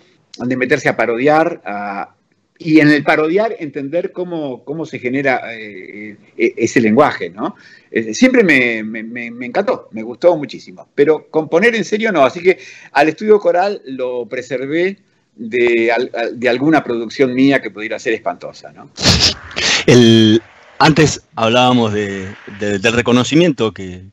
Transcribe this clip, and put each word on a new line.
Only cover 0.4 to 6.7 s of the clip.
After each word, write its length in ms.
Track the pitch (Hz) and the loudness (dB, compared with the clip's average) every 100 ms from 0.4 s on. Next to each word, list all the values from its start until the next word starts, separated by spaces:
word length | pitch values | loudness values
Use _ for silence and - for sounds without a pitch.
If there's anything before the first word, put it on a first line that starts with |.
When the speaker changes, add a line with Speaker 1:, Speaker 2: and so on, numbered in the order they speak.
| 123 127 | -6 -4
Speaker 1:
meterse 320 | 127 147 147 | 0 0 0
a 80 | 117 | 0
parodiar, 640 | 113 117 139 151 165 165 | -2 0 2 4 2 -4
a, 500 | - 101 104 98 - _ _ _ _ _ | -10 -8 -8 -10 -12 _ _ _ _ _
y 200 | 170 156 | 2 4
en 80 | 147 | 6
el 140 | 147 | 4
parodiar 520 | 151 156 156 156 165 - | 2 0 2 0 -2 -4
entender 540 | 156 147 139 165 190 | -10 -8 -6 -4 -6
cómo, 540 | - 180 170 147 120 - | -8 -8 -6 -8 -10 -10
cómo 200 | 160 151 | -10 -8
se 140 | 127 | -8
genera, 560 | 123 131 135 127 110 113 | -4 -2 0 -2 -4 -12
eh, 600 | 107 95 - 104 107 101 _ - | -14 -16 -18 -16 -18 -18 _ -2
eh, 160 | 117 - | -2 0
ese 240 | 113 | -2